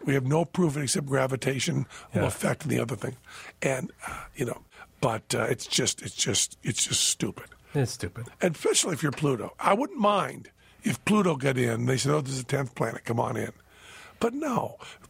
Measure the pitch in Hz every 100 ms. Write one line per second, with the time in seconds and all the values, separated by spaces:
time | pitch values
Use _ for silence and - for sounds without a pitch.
0 | - 139 127 156 170 - 170 143 135 196
1 | 139 135 131 131 131 135 170 139 131 -
2 | - - 117 - - 123 135 120 120 120
3 | 120 127 - - - - 139 131 - -
4 | - - - - 120 - - - - -
5 | 131 110 - 117 113 127 - - 127 -
6 | 104 - - 98 - - - 110 - -
7 | - - 107 - - - - 147 127 -
8 | 107 - 117 - 185 151 - 403 - 147
9 | 151 120 147 120 95 - - 208 294 320
10 | 208 202 143 - - _ - - 220 127
11 | - 214 180 143 139 131 120 113 123 131
12 | 139 151 131 135 123 139 131 - 113 -
13 | - 117 120 113 107 - - - - -
14 | - - 233 269 302 226 113 - - -
15 | -